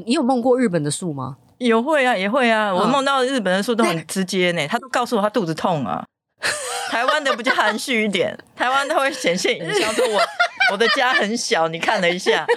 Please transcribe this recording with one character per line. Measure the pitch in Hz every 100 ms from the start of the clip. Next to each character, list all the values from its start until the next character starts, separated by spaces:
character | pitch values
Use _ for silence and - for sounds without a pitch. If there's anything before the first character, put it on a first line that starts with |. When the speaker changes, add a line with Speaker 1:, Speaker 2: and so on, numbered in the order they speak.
Speaker 1:
你 | 190
有 | 311
梦 | 247 262
过 | 254 247
日 | 233
本 | 170
的 | 147
树 | - 180
吗？ | 139 131 139 _ -
Speaker 2:
有， | 247 226
会 | 262 302
啊， | 254
也 | 220 196
会 | 269 240
啊。 | 220 208
Speaker 1:
嗯。 | 185
Speaker 2:
我 |
梦 | 214 277
到 | 277 269
日 | 254 269
本 | 190 185
的 |
树 | 202
都 | 226
很 | 196 165 -
直 | 190
接 | 185 190 180
呢， | 170
Speaker 1:
对。 | 147
Speaker 2:
他 | 240
都 | 262
告 | 277 240
诉 | 220
我 |
他 | 208
肚 | 254 165
子 |
痛 | 160 208 160 101
啊。 | 73 - _ _ -
<laughs> | - 605 508 - 784
台 | 226 254
湾 | 302
的 | 277 233
比 |
较 | 240
含 | 254 214 214
蓄 | - 233
一 | 214
点， | 185 139 - -
台 | - 247
湾 | 269 277
都 | 330
会 | 269
显 | 294 185 180
现 | - 180
影 | -
像， | 415 -
说 | - 494
我， | 415 679 784 - 960 762
我 | 605
的 | -
家 | 587 254
很 | 285 208 240
小， | - 180 165
你 | 165
看 | - 208
了 | 175
一 | 180
下。 | - 175 156